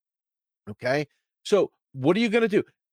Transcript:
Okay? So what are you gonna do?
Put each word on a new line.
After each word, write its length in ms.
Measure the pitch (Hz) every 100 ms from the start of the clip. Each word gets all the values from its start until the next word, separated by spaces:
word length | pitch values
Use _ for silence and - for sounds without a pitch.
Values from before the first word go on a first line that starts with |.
| _ _ _ _ _ _ -
Okay? 380 | 104 123 143 147 _ _ _
So 280 | - 202 - _ _
what 220 | 135 135 185
are 40 |
you 100 | 233
gonna 180 | 226 226
do? 160 | 196 - _ _